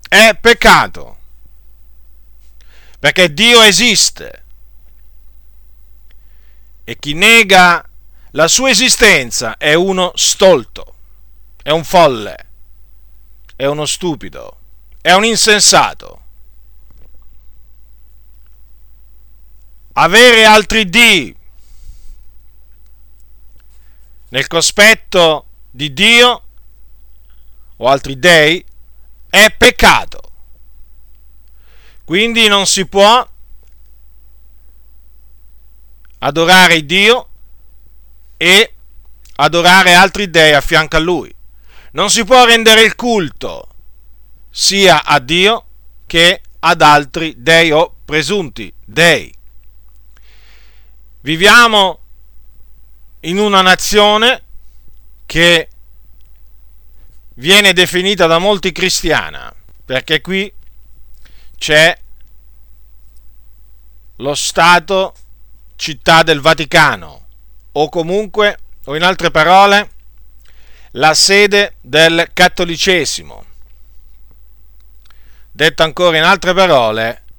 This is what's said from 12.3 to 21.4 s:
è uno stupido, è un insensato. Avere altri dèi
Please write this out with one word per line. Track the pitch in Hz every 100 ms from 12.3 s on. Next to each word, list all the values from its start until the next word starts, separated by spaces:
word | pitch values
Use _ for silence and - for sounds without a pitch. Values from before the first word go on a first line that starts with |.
| - - - - - - - - - - - - -
è | 139
uno | 147 147
stupido, | - 180 - 92 64 55 - - - - -
è | 160
un | 190
insensato. | 226 220 220 208 - 170 107 - 50 50 - - - - - - - - - - - - - - - - - - - - - - - - - - - - - - - - - - - - -
Avere | 123 160 208 247 226 220
altri | 214 - 220 190
dèi | 220 233 185 110 -